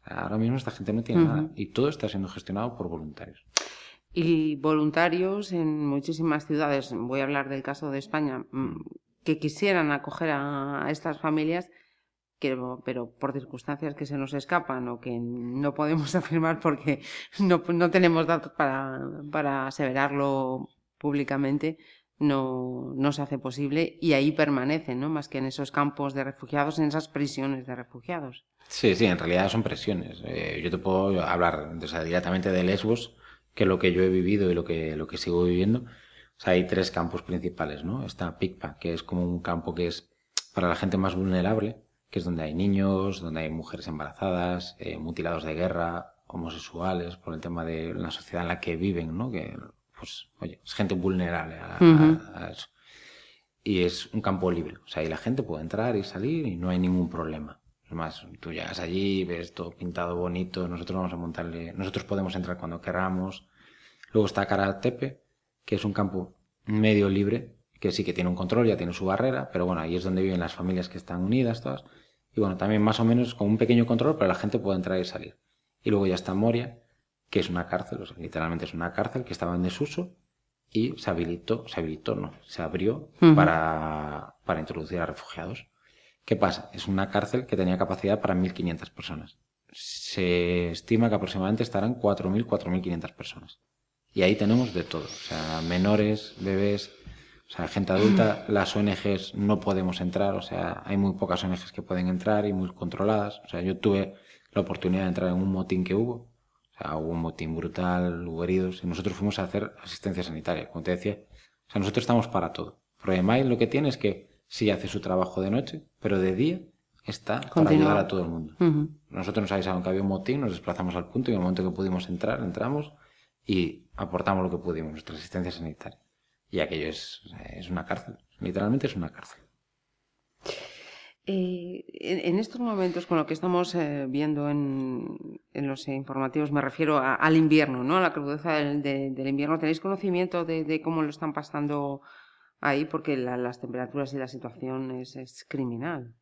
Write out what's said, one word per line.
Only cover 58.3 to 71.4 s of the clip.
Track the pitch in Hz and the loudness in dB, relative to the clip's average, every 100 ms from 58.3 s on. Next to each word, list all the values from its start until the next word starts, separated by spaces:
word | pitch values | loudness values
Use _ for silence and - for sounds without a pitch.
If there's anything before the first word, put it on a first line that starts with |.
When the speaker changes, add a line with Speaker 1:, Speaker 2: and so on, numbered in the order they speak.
| - | -14
Speaker 1:
tú | 82 | -10
llegas | 80 82 87 | -8 -8 -6
allí, | 87 92 98 95 | -4 0 2 2
ves | 87 85 85 | 0 -4 -6
todo | - 85 | -8 -10
pintado | - 90 87 87 87 | -8 -8 -4 -4 -2
bonito, | 90 90 92 95 90 | -2 -2 -4 -4 -4
nosotros | 85 85 92 | -6 -6 -2
vamos | 90 | -2
a | 87 | -4
montarle, | 85 80 85 82 82 | -6 -6 -8 -8 -10
nosotros | 90 95 - | -6 -4 -4
podemos | - 98 95 | -4 -2 -2
entrar | 92 90 90 | -4 -4 -6
cuando | 85 85 | -6 -8
queramos. | - - 92 92 95 - _ _ - _ - _ - | -4 -2 0 0 -2 -6 _ _ -20 _ -20 _ 0
Luego | 110 101 | 4 4
está | - | 2
Karatepe, | 98 98 98 98 123 123 135 - _ _ _ _ | 2 2 2 2 -2 -2 -6 -8 _ _ _ _
que | - 98 | -4 0
es | |
un | 104 | 0
campo | 98 101 92 90 _ _ _ | 0 0 0 -6 _ _ _
medio | - 107 107 107 101 | -2 4 6 6 6
libre, | 98 101 117 - - _ _ | 4 2 0 -4 -18 _ _
que | 101 | -2
sí | 90 | 0
que | 90 | -2
tiene | 87 90 | 0 0
un | 90 | 0
control, | 92 107 117 | 2 4 4
ya | 92 | 4
tiene | 87 | -2
su | 87 95 | -2 0
barrera, | 98 127 127 67 | 2 2 0 -2
pero | 90 90 | -2 0
bueno, | 87 | 0
ahí | 80 | 0
es | 87 | -2
donde | 92 92 | 0 2
viven | 95 92 | 2 0
las | 82 | -2
familias | - 90 92 90 | -4 -2 -2 -4
que | 85 | -8
están | - 87 | -8 -4
unidas | 92 123 | 2 4